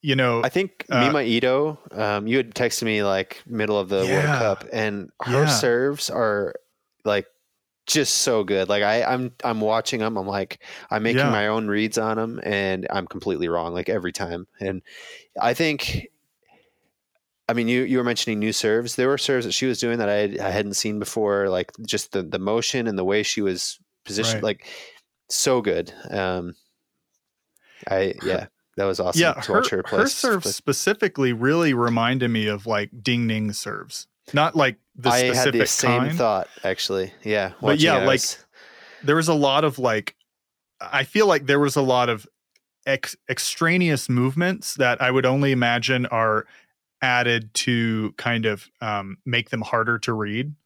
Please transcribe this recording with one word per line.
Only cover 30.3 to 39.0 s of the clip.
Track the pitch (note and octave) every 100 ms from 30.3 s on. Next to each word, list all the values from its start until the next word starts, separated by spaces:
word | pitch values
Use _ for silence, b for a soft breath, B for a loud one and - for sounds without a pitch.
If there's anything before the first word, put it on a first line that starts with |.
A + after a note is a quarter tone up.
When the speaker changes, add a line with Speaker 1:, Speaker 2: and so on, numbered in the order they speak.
| G3+
Speaker 2:
play. | C3
Speaker 1:
specifically | - - C3+ - G#3 G3 - C3
really | A2+ B2+ E3 E3
reminded | B2 A#2+ A#2 A#2 C3 B2
me | A2+ G#2+
of, | G#2 A2
like, | G#2+ G#2 -
Ding | G#2+ A#2+ A#2
Ning's | A2 G#2+ G2+
serves. | - G#2+ F2 - - _ -
Not, | C#3 D#3 D#3+
like, | C3+ A2 _ -
the | B2+
Speaker 2:
I | B2
had | B2+
the |
Speaker 1:
specific | B2 B2 A#2 A#2+
Speaker 2:
same | - B2 B2 B2+
Speaker 1:
kind. | E3+
Speaker 2:
thought, | A#2 G2 F2 -
actually. | G2 F#2+ - F#2+ F#2+ -
Yeah, | G#2+ G#2+ F#2+ -
Speaker 1:
But |
Speaker 2:
watching | A2 D3+
Speaker 1:
yeah, | D#3+ C#3+
Speaker 2:
it, |
I | F#2+
Speaker 1:
like, | C3
Speaker 2:
was | - - _ B B B B B